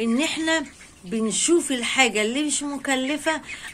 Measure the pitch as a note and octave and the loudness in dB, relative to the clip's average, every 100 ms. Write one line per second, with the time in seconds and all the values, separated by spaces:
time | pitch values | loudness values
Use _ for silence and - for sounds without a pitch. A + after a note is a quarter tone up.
0 | A3+ A#3 D#4+ - D#4+ D#4+ C#4+ - - - | 0 2 2 0 0 0 -2 -12 -20 -18
1 | F3+ A3 A3 F#3+ - E4+ - B3+ A#3 - | -6 -2 0 0 4 4 4 -2 0 4
2 | B3+ G#3+ G#3+ C4 D4+ - C#4+ C#4 C#4 C4 | 4 4 0 0 -2 -2 -4 -6 -2 -2
3 | C4 D4+ D#4+ D#4 - - - | 0 -2 -2 -2 -6 -14 -6